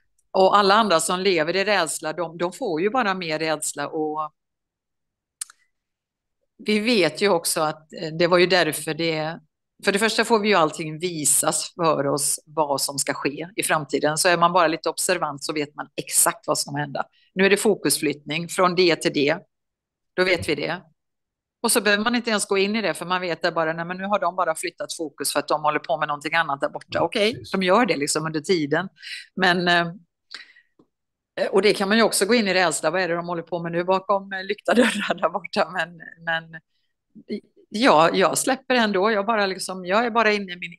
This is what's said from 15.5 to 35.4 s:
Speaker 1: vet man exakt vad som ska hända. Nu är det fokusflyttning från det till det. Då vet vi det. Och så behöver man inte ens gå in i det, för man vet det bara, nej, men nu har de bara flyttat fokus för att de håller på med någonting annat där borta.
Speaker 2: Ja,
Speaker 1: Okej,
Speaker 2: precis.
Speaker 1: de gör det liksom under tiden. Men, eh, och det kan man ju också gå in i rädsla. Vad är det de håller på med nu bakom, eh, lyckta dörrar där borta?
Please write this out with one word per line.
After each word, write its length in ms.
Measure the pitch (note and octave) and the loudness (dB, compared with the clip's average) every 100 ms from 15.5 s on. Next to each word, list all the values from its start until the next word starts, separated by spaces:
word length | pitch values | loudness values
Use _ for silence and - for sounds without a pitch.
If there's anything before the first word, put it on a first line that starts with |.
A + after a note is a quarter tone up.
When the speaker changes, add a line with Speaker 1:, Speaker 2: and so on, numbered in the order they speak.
Speaker 1:
vet 220 | D3+ D3 - | -6 -6 -8
man 120 | C#3+ - | -12 -10
exakt 520 | - - - - - | -4 0 0 0 -4
vad 100 | C#3+ | -4
som 160 | - | -4
ska 60 | C#3+ | -6
hända. 240 | D3 C3+ - _ _ F#3 | -6 -6 -8 _ _ 2
Nu 100 | G3 | 4
är 40 | |
det 80 | G3 | 4
fokusflyttning 880 | A3+ F#3+ D3 - D3+ C#3+ - D#3 E3+ | 2 2 0 0 -2 -4 -6 -8 -4
från 260 | - F3+ F3 | 0 2 4
det 200 | F3 D#3 | 2 2
till 180 | E3+ | 0
det. 240 | D3 C#3+ E3+ - _ _ _ _ _ _ | 0 0 -2 -8 _ _ _ _ _ _
Då 100 | - | -2
vet 260 | F#3 F3 - | 0 0 -2
vi 60 | D3 | -4
det. 260 | D#3+ F3 - _ _ _ _ _ _ _ | -4 -8 -12 _ _ _ _ _ _ _
Och 80 | A#3 | -2
så 100 | A#3+ | 0
behöver 220 | G3+ G#3 | 2 2
man 120 | A3+ A#3+ | 0 -2
inte 140 | A#3+ | 0
ens 160 | G#3 - | -2 0
gå 120 | G3 | 0
in 180 | G3 A3 | 0 0
i 60 | |
det, 120 | F#3+ | -2
för 120 | D#3 F3 | -4 -4
man 160 | F3+ | -4
vet 200 | F3+ D#3+ | -4 -4
det 100 | F3+ | -2
bara, 220 | E3 D#3+ | 0 -2
nej, 120 | E3 E3+ | -4 -6
men 120 | F3+ | -6
nu 60 | G3 | -2
har 140 | G3+ | -2
de 160 | F3 F#3 | -2 -2
bara 200 | E3 D#3+ | -2 -4
flyttat 380 | F3 - D3 | -6 -10 -10
fokus 400 | - D3+ - C#3 | -10 -10 -8 -4
för 60 | D3 | -4
att 80 | - | -2
de 140 | D3+ | -2
håller 160 | D3+ D3 | 0 -2
på 180 | - D#3 | -2 -4
med 100 | D3+ | -4
någonting 260 | D3 D3+ E3 | -6 -2 -2
annat 260 | D#3 C#3 | 0 -2
där 80 | D3 | -6
borta. 180 | D3 - | -8 -8
Speaker 2:
Ja, 120 | D#3+ | -4
Speaker 1:
Okej, 320 | E3+ A#3 G#3 | -2 0 -2
Speaker 2:
precis. 180 | C4+ - | -2 -6
Speaker 1:
de 120 | F#3+ | -2
gör 220 | F3+ G3+ A#3 | 2 4 2
det 120 | C#3+ | 0
liksom 280 | D3 D3+ D#3 | -2 -2 -4
under 140 | D#3 | -4
tiden. 480 | D3 F3+ C#3 D#3 F#3+ _ - - - - | 0 0 0 -2 -4 _ -16 -16 -12 -2
Men, 320 | F#3 F3+ F3 | 0 2 2
eh, 200 | E3+ E3+ F3+ _ _ _ - - _ _ _ _ _ _ _ _ - F#3+ | 2 0 -6 _ _ _ -20 -20 _ _ _ _ _ _ _ _ -6 0
och 100 | G3 | 2
det 120 | G#3 | 4
kan 140 | - G3 | 2 2
man 80 | A3+ | 4
ju 60 | |
också 220 | G#3 - G3 | 4 2 2
gå 100 | A#3+ | 2
in 120 | G3+ | 2
i 60 | |
rädsla. 380 | F#3 F3 D3+ D#3 | 2 2 2 0
Vad 100 | F3+ | 0
är 60 | F3 | -2
det 80 | E3+ | -2
de 120 | E3+ | -4
håller 140 | E3+ | -6
på 180 | E3 F3 | -6 -6
med 120 | E3+ | -4
nu 120 | E3+ | -2
bakom, 500 | F3 F#3+ F#3 G3 G3 | 0 0 2 -2 -2
eh, 100 | F#3+ | -10
lyckta 300 | F#3+ G3+ - | -6 -4 2
dörrar 400 | G#3+ A#3 G3+ G3 | 4 4 2 -4
där 160 | F3 E3+ | -2 -2
borta? 400 | F#3+ | -4